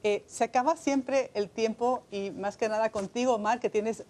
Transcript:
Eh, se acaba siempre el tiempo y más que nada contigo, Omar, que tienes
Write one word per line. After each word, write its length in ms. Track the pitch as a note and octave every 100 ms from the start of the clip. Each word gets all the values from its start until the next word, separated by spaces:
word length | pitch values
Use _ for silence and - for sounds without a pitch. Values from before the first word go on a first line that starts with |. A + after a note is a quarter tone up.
Eh, 220 | G#3+ G3+ -
se 180 | -
acaba 320 | A#3 B3+ C4 E4
siempre 540 | - C#4 B3+ C4+ B3+
el 160 | G#3+ G3+
tiempo 540 | - A3 A3 A#3+ B3 -
y 200 | G3+ G3
más 260 | F3 G3+ G3
que 140 | A3
nada 180 | G#3+ A3
contigo, 440 | G#3+ G3 A#3+ B3+
Omar, 260 | A#3 G#3 B3
que 80 | G#3
tienes 360 | G#3+ A3 G#3+